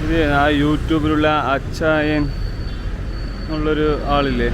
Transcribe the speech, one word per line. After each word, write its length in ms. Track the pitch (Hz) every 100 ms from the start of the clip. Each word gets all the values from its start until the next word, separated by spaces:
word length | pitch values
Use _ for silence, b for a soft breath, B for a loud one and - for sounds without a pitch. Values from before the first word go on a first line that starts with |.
| 151
ഇത് 120 | 165 151 143
ആ 20 | 147 147
youtube-ിലുള്ള 680 | 147 151 - 160 151 156 151 151 131
അച്ചായൻ 680 | 139 143 - 160 156 151 151 147 - - - - - - - - - - -
എന്നുള്ളൊരു 480 | - 156 151 151 151 147 -
ആളില്ലേ 340 | 143 139 123 120